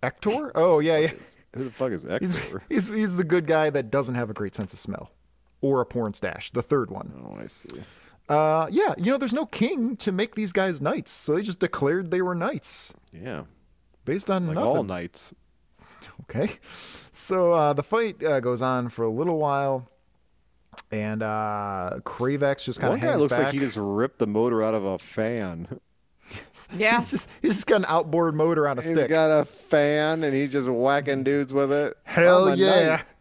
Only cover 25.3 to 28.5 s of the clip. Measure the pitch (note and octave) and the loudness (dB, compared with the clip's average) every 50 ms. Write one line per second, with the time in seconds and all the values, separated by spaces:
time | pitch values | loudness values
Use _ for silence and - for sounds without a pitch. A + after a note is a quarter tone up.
25.3 | A#2+ A#2 G#2 F#2 E2+ E2 E2+ - - - _ _ _ _ _ _ _ _ _ - | -2 -4 -6 -6 -6 -8 -10 -10 -12 -14 _ _ _ _ _ _ _ _ _ -20
26.3 | - - - - _ - - - - F3+ A3 G#3+ A3+ A#3+ A#3+ - - - - - | -18 -18 -18 -20 _ -20 -20 -14 -6 0 2 2 2 2 0 -2 -4 -6 -8 -8
27.3 | - - - D#4+ G#3+ G3 - - G#3+ G#3 F#3 F3 D#3 E3 E3 E3 D3 E3+ E3+ E3 | -20 -2 0 0 0 0 2 2 2 2 2 2 0 0 0 2 0 2 2 2
28.3 | D3+ D3+ D#3 E3 | 2 2 2 2